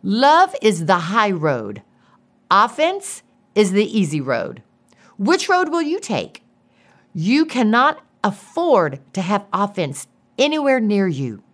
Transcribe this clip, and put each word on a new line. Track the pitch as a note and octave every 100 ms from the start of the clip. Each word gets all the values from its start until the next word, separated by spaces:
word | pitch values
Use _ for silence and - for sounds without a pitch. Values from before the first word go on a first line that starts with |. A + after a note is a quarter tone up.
Love | F#3+ G#3+ C4+ D#4+ F#4 -
is | G#3+ F3 E3
the | F#3 E3
high | G#3+ G#3
road. | F#3 D#3 C3 G#2+ G#2 _ _ _ _ _ _ _
Offense | F#3+ A#3 A#3+ D#4+ G4 - - _ _ _ -
is | G#3
the | F#3+ G#3+ A3
easy | F3 D3+
road. | C3 A#2+ E2+ - _ _ _ _ _ _
Which | G3+ F#4 -
road | F4+ F4
will | E4
you | D4+ F4+
take? | A4 E3+ - - _ _ _ _ _ _ _
You | - E3+ C4+ D#4
cannot | B3 A3 A#3 C#4 - _ _
afford | G#3 F#3+ - - E4+ A#3+ D#3+ C3+ _
to | -
have | F3+ G3+ G3+
offense | F#3 G3+ G3+ D#3 C3+ - _ _ -
anywhere | C#4+ D#4 C#4 C4
near | G#3+ G3+ F#3+
you | C#3 C3 G#2 _